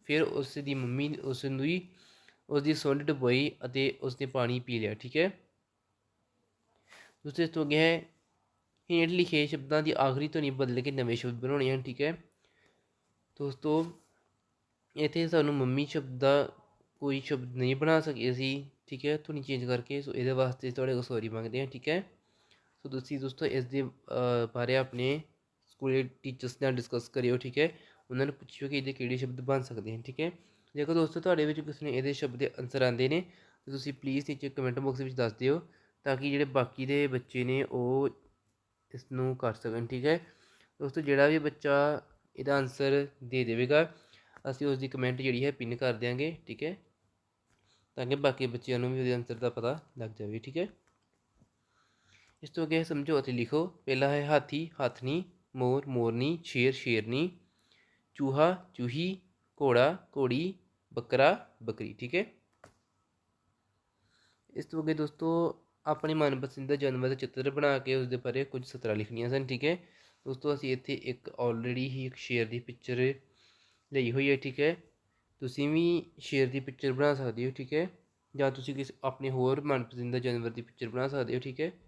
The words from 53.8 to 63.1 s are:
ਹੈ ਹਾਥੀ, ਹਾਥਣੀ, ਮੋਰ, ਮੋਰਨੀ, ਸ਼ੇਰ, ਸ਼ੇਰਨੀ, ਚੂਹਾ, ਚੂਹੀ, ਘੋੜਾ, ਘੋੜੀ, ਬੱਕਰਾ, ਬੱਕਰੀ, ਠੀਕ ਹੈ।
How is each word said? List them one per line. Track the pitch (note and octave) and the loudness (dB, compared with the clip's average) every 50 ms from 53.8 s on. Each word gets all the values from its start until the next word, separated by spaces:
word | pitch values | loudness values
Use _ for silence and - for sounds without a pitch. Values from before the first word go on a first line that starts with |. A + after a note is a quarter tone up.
| _ - C3+ C3 C#3 C#3 | _ -2 0 2 2 2
ਹੈ | C#3+ D3 C#3+ | 2 2 2
ਹਾਥੀ, | C#3+ D3+ C#3+ C#3+ - - D3 E3 E3 - - | 4 4 4 4 2 -6 -6 -6 -6 -4 -2
ਹਾਥਣੀ, | C#3 A#2+ - - B2+ C3 C#3+ E3+ F3+ - - _ _ _ _ | -2 -2 -2 -2 -4 -2 -2 -2 -2 -6 -14 _ _ _ _
ਮੋਰ, | C3 B2+ B2 B2+ C#3 C#3+ | 0 2 2 2 2 0
ਮੋਰਨੀ, | C#3 C3 B2 A#2 A2+ A2+ A#2+ B2+ D3 E3+ E3 - | -2 0 2 2 2 2 2 0 0 0 -2 -6
ਸ਼ੇਰ, | - - C3 A#2+ C3 C3 | -4 0 4 4 4 2
ਸ਼ੇਰਨੀ, | B2+ - B2+ A#2 A2 G#2+ A2 A#2 C3+ D#3+ F#3 - - _ _ _ _ _ _ _ _ _ _ _ _ _ _ _ | 0 -2 0 0 0 0 0 -2 0 -2 -2 -4 -10 _ _ _ _ _ _ _ _ _ _ _ _ _ _ _
ਚੂਹਾ, | - C#3+ C3+ C3+ C#3+ D#3 E3+ F#3 F3+ - - _ | -4 -2 0 4 4 4 4 4 0 -6 -16 _
ਚੂਹੀ, | - B2 B2 A#2+ D3+ E3+ F#3 F#3+ F#3 _ _ _ _ _ _ _ - | -6 -4 -4 -2 -2 -2 -2 -4 -6 _ _ _ _ _ _ _ 0
ਘੋੜਾ, | D3 C#3 A#2+ A#2+ B2+ D3+ F3 F#3+ - _ - | 2 6 6 8 6 6 4 0 -8 _ -2
ਘੋੜੀ, | C#3 C3+ B2 B2 C3+ E3 F#3 F#3+ - _ _ _ _ _ _ - | 0 2 2 2 2 0 -2 -4 -8 _ _ _ _ _ _ -10
ਬੱਕਰਾ, | B2 A#2+ - - B2+ C3+ D3+ F#3+ A3+ - - _ _ A#2 | -10 -6 -2 2 4 6 6 4 2 -4 -16 _ _ -10
ਬੱਕਰੀ, | A2 G#2+ - A2 A2 G#2+ | -10 -8 -8 -8 -10 -10
ਠੀਕ | - - B2 - | -10 -10 -2 -2
ਹੈ। | F3+ G#3+ - - _ _ _ _ _ - - _ _ _ _ _ _ _ _ | -2 -2 -2 -8 _ _ _ _ _ -20 -20 _ _ _ _ _ _ _ _